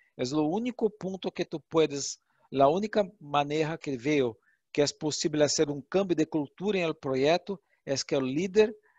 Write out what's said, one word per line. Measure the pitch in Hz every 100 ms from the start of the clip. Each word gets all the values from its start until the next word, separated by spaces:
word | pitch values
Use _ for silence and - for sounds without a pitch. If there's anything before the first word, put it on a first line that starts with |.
| _ -
Es | 127
lo | 151
único | 151 196 247 233 220
punto | - 185 190 196
que | -
tú | 175 160
puedes, | - 160 151 143 135 - _ _ -
la | 135 139
única | 175 214 220 196 -
manera | 147 143 143 151 156 165
que | - 131
veo | 127 151 123 110 _ _ _
que | -
es | 143
posible | - 156 - 170 151
hacer | 147 - 147
un | 143
cambio | - 185 196 160
de | 151
cultura | 160 139 - 190 196
en | 165
el | 156
proyecto | 139 131 139 175 - 196 _ _
es | - 135
que | - 147
el | 131
líder | 139 190 190 214 220 _